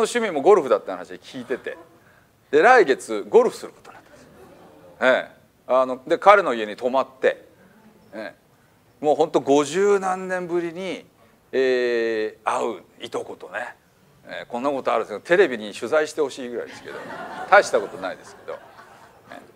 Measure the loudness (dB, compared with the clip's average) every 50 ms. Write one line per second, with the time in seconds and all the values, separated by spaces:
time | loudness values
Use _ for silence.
0 | 0 0 0 -2 -2 -2 -2 2 6 6 6 6 6 2 0 0 0 -4 -10 -10
1 | -10 -14 -16 -18 -18 -16 -14 -12 -8 -8 -8 -8 -8 -10 -14 -14 -18 -20 _ _
2 | _ _ _ _ _ _ _ _ _ 0 2 4 6 8 8 6 6 4 2 -2
3 | -2 -6 -6 -6 0 4 4 6 6 4 0 -6 -14 -16 -18 -20 -20 -20 -20 -20
4 | -20 -20 -20 -20 -20 -20 -20 -20 -20 -20 -20 -20 -20 -20 -20 -20 -20 -18 -6 0
5 | 2 2 4 2 0 -6 -14 _ _ _ _ _ _ 0 2 2 2 0 -2 -6
6 | -4 -2 -2 4 8 8 8 8 6 2 -2 -4 -4 -6 -6 -6 -4 -2 0 -2
7 | -2 -4 -4 -2 -2 -2 -2 -2 -10 -20 _ _ -20 _ _ _ _ -20 _ _
8 | _ _ -16 -14 -14 -14 -16 _ _ _ _ _ _ _ _ _ _ _ _ -4
9 | 0 0 2 2 2 0 0 0 2 4 2 2 2 0 0 0 2 2 2 2
10 | 0 -2 -6 -6 -6 -6 -6 -6 -4 -4 -4 -4 -4 -6 -8 -10 -10 -10 -10 -10
11 | -14 _ _ _ _ _ _ _ _ _ -2 0 2 2 2 2 0 0 0 0
12 | 0 -2 -2 -2 -4 -4 -6 -6 -4 -4 -2 -2 -4 -4 -6 -10 -16 _ _ -16
13 | -14 -10 -8 -10 -10 -10 -16 -18 -16 -12 -12 -12 -12 -12 -16 _ _ _ _ _
14 | _ _ _ _ -18 -16 -14 -14 -12 -10 -10 -6 -6 -4 -4 -4 -4 -2 -2 -2
15 | -2 -6 -10 -8 -2 0 4 4 4 2 0 -6 -10 -10 -12 -10 -6 -2 -2 -2
16 | -2 -2 -4 -4 -4 -4 -6 -10 -12 -10 -10 -10 -10 -10 -14 -18 -16 -16 -16 -14
17 | -14 -14 -14 -14 -14 -14 -14 -10 -2 2 4 4 4 4 0 -2 -2 -4 -10 -10
18 | -10 -10 -10 -12 -16 -20 -20 -20 -16 -16 -16 -16 -16 -20 -20 -20 -20 -20 -20 -20
19 | -20 -20 -20 _ _ -20 -20 -20 -20 -20 -20